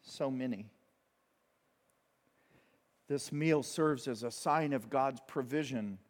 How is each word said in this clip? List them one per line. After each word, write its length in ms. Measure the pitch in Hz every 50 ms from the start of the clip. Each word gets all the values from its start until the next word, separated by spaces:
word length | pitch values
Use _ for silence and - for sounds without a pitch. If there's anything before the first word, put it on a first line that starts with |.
so 280 | - - - - 151 135
many. 400 | 135 127 127 127 117 98 107 107 _ _ _ _ _ _ _ _ _ _ _ _ _ _ _ _ _ _ _ _ _ _ _ _ _ _ _ _ _ _ _ _ _ _ _ _ _ _ _ _ _ _ _ _ _ _ _ -
This 240 | 143 139 - -
meal 320 | - 147 151 160 156 147 127
serves 440 | - - - 156 156 147 127 131 139
as 160 | 120 107 117
a 80 | 120
sign 420 | - - - 165 147 160 160 147 139
of 160 | 127 107 110
God's 320 | 139 135 135 135 131 120 - -
provision 720 | - 147 131 117 135 156 151 135 139 117 107 104 98 95 - _